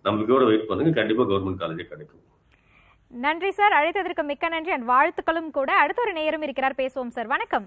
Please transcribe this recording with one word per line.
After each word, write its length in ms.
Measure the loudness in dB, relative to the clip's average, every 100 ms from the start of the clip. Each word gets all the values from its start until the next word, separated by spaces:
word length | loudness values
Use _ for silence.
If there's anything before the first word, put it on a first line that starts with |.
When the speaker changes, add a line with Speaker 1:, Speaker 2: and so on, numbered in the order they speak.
Speaker 1:
நம்பிக்கையோட 400 | -2 0 2 4
wait 220 | 6 4 0
பண்ணுங்க, 260 | 0 0
கண்டிப்பா 300 | 2 2 2
government 380 | 2 0 -2 -4
காலேஜே 260 | -6 -8 -12
கிடைக்கும். 360 | -16 -20 _ _ _ _ _ _ _ _ _ _
Speaker 2:
நன்றி 380 | -6 -4 -2 -2
சார், 220 | 2 4
அழைத்ததற்கு 500 | 4 2 0 -4 -4
மிக்க 260 | -6 -4 -4
நன்றி 240 | -4 -2
and 140 | -2 2
வாழ்த்துக்களும் 640 | 4 4 2 -2 -2 -2
கூட. 220 | -4 0
அடுத்த 280 | 2 2 2
ஒரு 100 | -2
நேயரும் 300 | 0 -2 -2
இருக்கிறார், 320 | -4 -2 -2
பேசுவோம் 340 | -2 -6 -6 -8
சார். 180 | -6 -4
வணக்கம். 400 | -4 -2 -4